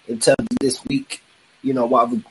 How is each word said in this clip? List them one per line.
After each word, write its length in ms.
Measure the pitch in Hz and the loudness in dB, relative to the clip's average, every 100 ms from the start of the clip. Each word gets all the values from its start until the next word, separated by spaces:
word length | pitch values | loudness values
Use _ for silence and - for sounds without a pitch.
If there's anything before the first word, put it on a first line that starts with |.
| - | -10
in 100 | 117 | -2
terms 160 | - 135 | 2 2
of 180 | 226 247 | 0 -2
this 240 | - - - | -2 -4 -4
week, 360 | 277 - - _ _ _ _ | -6 -6 -16 _ _ _ _
you 120 | 135 | -4
know, 120 | 127 117 | 0 2
what 220 | 127 120 | 4 2
other 120 | 117 - | 0 -6